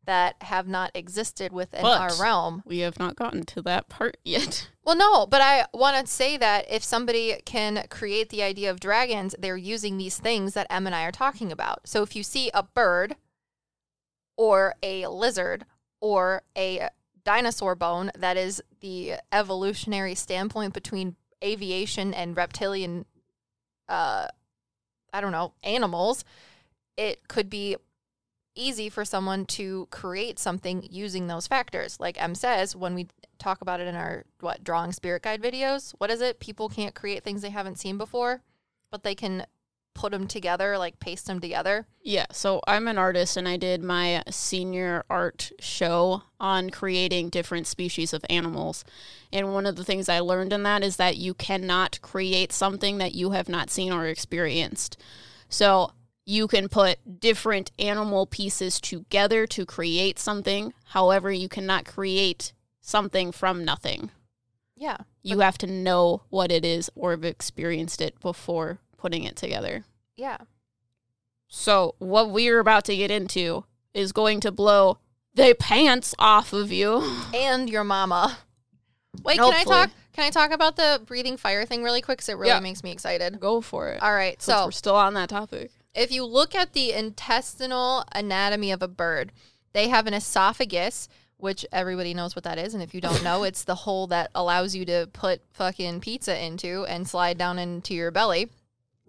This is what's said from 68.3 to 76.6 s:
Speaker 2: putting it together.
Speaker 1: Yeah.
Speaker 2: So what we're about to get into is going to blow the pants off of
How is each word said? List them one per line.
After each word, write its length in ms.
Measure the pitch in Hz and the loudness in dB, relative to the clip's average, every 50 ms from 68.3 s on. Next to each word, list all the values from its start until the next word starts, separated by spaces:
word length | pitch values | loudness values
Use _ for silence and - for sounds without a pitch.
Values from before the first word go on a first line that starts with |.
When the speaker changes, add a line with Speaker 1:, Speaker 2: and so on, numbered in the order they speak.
| 175 - - - 170 165 160 160 180 - _ _ _ _ | -6 -6 -6 -4 -2 -2 -2 -4 -8 -12 _ _ _ _
Speaker 2:
putting 240 | - 175 165 165 151 | -6 -4 -4 -4 -4
it 120 | - - | -6 -8
together. 480 | - - - - 101 - 92 - - 208 _ _ _ _ _ _ | -8 -6 -6 -6 -4 -4 -6 -8 -8 -12 _ _ _ _ _ _
Speaker 1:
Yeah. 220 | - 254 269 226 - 233 _ _ _ _ _ _ _ _ _ _ _ _ _ _ _ _ _ _ _ _ _ | -12 -10 -10 -10 -12 -14 _ _ _ _ _ _ _ _ _ _ _ _ _ _ _ _ _ _ _ _ _
Speaker 2:
So 460 | - - - 214 208 196 185 165 - _ | -12 -4 2 4 4 4 4 2 -2 _
what 320 | 190 185 190 214 226 220 | -6 4 4 4 4 4
we're 280 | 190 220 240 240 233 233 | 2 2 4 4 4 6
about 260 | 214 220 220 208 - | 6 6 6 6 4
to 100 | - 202 | 2 -2
get 140 | 190 202 202 | 0 0 0
into 540 | 208 214 185 196 - 185 175 165 165 - - _ _ _ _ _ _ | 0 -2 -2 -2 -2 -2 -2 -2 -2 -4 -8 _ _ _ _ _ _
is 180 | 202 196 190 | -2 -2 0
going 280 | 196 214 214 214 214 208 | 2 2 4 4 4 2
to 120 | 214 208 | 0 -2
blow 460 | 190 208 202 208 202 202 196 190 - _ _ _ _ _ _ _ _ | 0 4 6 8 8 10 8 8 6 _ _ _ _ _ _ _ _
the 200 | - 269 254 240 240 | 8 10 10 10 8
pants 560 | - - 214 240 311 294 247 254 - - - - | 4 4 6 8 8 8 8 6 2 -4 0 6
off 340 | - 214 214 208 214 - | 8 10 10 10 8 4
of 180 | - 202 | -2 -2